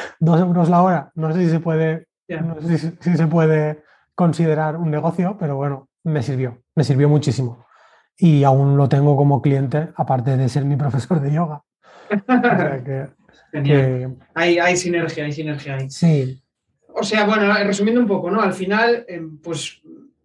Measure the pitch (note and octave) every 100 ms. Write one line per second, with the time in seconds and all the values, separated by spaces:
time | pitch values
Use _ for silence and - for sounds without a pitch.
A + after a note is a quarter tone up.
0 | - - D#3+ E3 F3+ F3 E3 F3 F#3 E3+
1 | - - D#3 E3 E3+ D#3+ E3+ D#3+ D#3+ D#3+
2 | - _ - E3 E3 D#3+ D#3+ D#3+ D#3+ -
3 | E3+ D#3+ D#3+ E3 D#3+ D#3 D3+ D3+ _ _
4 | _ - F3 D#3+ E3 D3+ D#3 E3 E3 D3+
5 | D#3+ E3+ F3+ G#3+ D#3+ C#3 C#3+ C#3 - _
6 | E3 D3+ A#2+ C3 B2+ A#2 _ - B2+ C3+
7 | D3 D3 C3+ A#2+ B2+ A#2 _ _ _ _
8 | _ _ F3 D3 C#3 C3+ C#3 C#3 C#3 C#3+
9 | C#3+ C#3 C#3+ C#3 D3+ C3+ C3+ D3 E3 -
10 | C#3+ C3 A#2+ C3 C3 D3 C#3 C#3+ C#3+ B2+
11 | A2 E3+ C#3 D3+ E3+ D3 _ _ _ -
12 | - G#3 - B3+ A#3+ F#3 D#3 C3+ B2+ C3+
13 | C#3 _ _ _ _ D3+ C#3+ C#3+ C3 B2+
14 | B2+ C3 _ E3 F3 E3+ F3 F3 F3 E3+
15 | D#3+ D#3 D3 D3 D3+ C#3+ C#3+ C3+ C3+ -
16 | E3+ D3 B2+ C3 _ _ _ _ _ -
17 | G#3+ G#3+ G3+ G#3+ G3+ G3+ G3 - G#3 B3
18 | A3+ F#3+ E3+ G#3+ G3+ F3+ F#3 G#3+ A#3 A#3
19 | - F3 D#3+ D3+ E3+ D#3+ - - - -
20 | - _